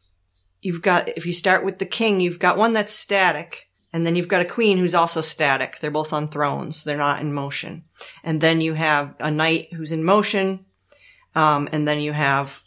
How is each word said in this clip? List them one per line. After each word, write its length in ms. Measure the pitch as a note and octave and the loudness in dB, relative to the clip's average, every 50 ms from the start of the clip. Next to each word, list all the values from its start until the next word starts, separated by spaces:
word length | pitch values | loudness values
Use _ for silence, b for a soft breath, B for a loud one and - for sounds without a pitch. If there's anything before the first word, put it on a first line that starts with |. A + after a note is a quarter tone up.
| _ _ _ _ _ _ _ _ _ _ _ _ - | _ _ _ _ _ _ _ _ _ _ _ _ -6
You've 200 | F#3 F3 E3 E3+ | -6 -4 -2 2
got, 260 | G3 F3+ F3 - - | 2 2 4 2 0
if 160 | - - D#3+ | -4 -6 -6
you 60 | E3+ E3+ | -6 -4
start 320 | - - G3 F#3 F3 - | -2 2 2 2 2 2
with 140 | G3 F#3 - | -2 -4 -4
the 80 | G3 | -6
king, 320 | F3+ - - A3+ A3 G3+ F#3+ | -6 -4 -2 0 2 2 2
you've 200 | F3+ F3+ E3 F3 | 2 0 0 0
got 180 | F#3+ F3+ D#3+ F#3 | 0 2 2 4
one 140 | G#3+ A#3 A3+ | 2 2 2
that's 200 | A3 G#3 G#3 - | 2 0 -2 -4
static, 760 | - - - G3+ G3 F#3+ F3 D#3 D3 - - - - - _ _ _ _ _ - | -6 -4 0 2 2 4 2 2 0 -6 -12 -16 -20 -20 _ _ _ _ _ -4
and 120 | E3 E3+ | -2 0
then 120 | E3+ E3+ | 0 0
you've 100 | F3+ F3 F3 | 0 0 0
got 120 | G3+ F3+ F3 | 0 0 0
a 20 | |
queen 340 | F3 - - A#3 G#3+ G3 F#3 | 0 0 2 2 4 4 4
who's 160 | F3+ F3 D3+ | 4 2 4
also 240 | F3 E3+ E3 - E3 | 2 2 2 0 -2
static. 580 | D#3 - - - D#3 C#3+ C3+ C3 C3+ - - - | -4 -4 -2 0 2 2 2 2 0 -4 -6 -6
They're 120 | - D3+ D3 | -6 -4 -2
both 200 | D3+ D3+ D3+ E3 | -2 -2 -2 -2
on 160 | D3+ D3+ D3+ | -2 -2 -2
thrones. 540 | D3+ D3 D3 C#3+ C#3 C#3 C#3 C#3 D3+ - - | -2 -2 -2 0 -2 -2 -6 -6 -8 -8 -6
They're 140 | D3+ D3 | -4 -2
not 240 | D3 D3 C#3+ C#3+ - | 0 0 0 0 -2
in 120 | C#3+ D3+ C#3+ | -2 -4 -4
motion. 520 | C#3+ C#3 C#3 C3+ - - - - E3 - _ B B B B B B B | -4 -6 -6 -8 -8 -10 -10 -12 -14 -16 _ B B B B B B B
And 160 | E3+ D#3+ D#3 | -4 0 2
then 200 | D#3 D#3+ E3 E3 | 2 4 4 4
you 140 | D#3+ D#3+ D#3+ | 2 0 0
have 400 | D#3 D#3+ D#3 D3+ D3 C#3+ C#3 - - | 0 0 2 2 2 0 -2 -6 -6
a 100 | - D#3 | -4 -2
knight 420 | D3+ D3+ D#3 D#3+ E3 E3 - - - | 0 0 2 2 2 0 -2 -6 -12
who's 200 | E3 D#3+ D3 E3 | -10 -8 -6 -4
in 100 | D#3+ D#3+ | -2 2
motion, 640 | E3+ G3 G#3+ G3+ - - G3+ F#3+ F#3+ F#3+ F#3 - _ _ _ _ b b b b b b b b b - | 4 4 4 2 2 0 0 0 -2 -2 -6 -10 _ _ _ _ b b b b b b b b b -2
um, 340 | E3 D#3 D3+ D3+ C#3+ D3 - - | 2 2 4 2 2 0 -2 -2
and 140 | D#3 D3+ | -2 0
then 140 | D3+ D3+ D3 | 0 0 -2
you 120 | D3 D3+ D3 | -2 -2 -2
have 480 | D3+ D3+ C#3 C3+ C3+ C#3 C#3 - - - | 0 0 2 2 0 0 -4 -8 -16 -18